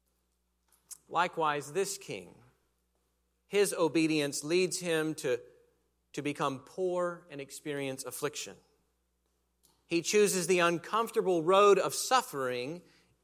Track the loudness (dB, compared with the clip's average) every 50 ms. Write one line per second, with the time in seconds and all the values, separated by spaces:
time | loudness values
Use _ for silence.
0 | _ _ _ _ _ _ _ _ _ _ _ _ _ _ _ _ _ _ -20 -20
1 | _ _ -2 0 0 0 0 -2 0 0 0 -2 -4 -4 -4 -2 -2 -2 -4 -8
2 | -10 -10 -10 -10 -12 -14 -20 -20 -20 _ _ _ _ _ _ _ _ _ _ _
3 | _ _ _ _ _ _ _ _ _ _ 0 2 2 2 2 0 0 2 2 2
4 | 2 2 2 2 0 0 -2 -6 -4 -2 0 0 0 0 -2 -4 -4 -2 0 0
5 | 0 -2 -4 -4 -2 -2 -2 -2 -4 -10 -20 _ _ _ _ _ _ _ _ _
6 | _ _ -6 -4 -2 -2 -2 -2 -2 -2 -2 -4 -8 -12 -6 -4 -2 0 0 0
7 | 0 -2 -2 -6 -12 -16 -14 -14 -14 -14 -16 -12 -8 -6 -4 -4 -4 -4 -4 -6
8 | -8 -10 -8 -6 -6 -6 -4 -6 -10 -12 -14 -18 _ _ _ _ _ _ _ _
9 | _ _ _ _ _ _ _ _ _ _ _ _ _ _ _ _ _ _ -4 -2
10 | -2 2 4 4 4 4 4 0 0 2 2 4 4 4 2 0 -2 -4 -2 -2
11 | -2 -2 -2 -2 0 2 0 2 2 4 6 8 8 8 8 6 4 0 -4 -4
12 | 0 2 2 2 2 0 -4 -4 -4 -4 -4 -4 -6 -8 -8 -10 -14 -20 _ _
13 | _ _ _ _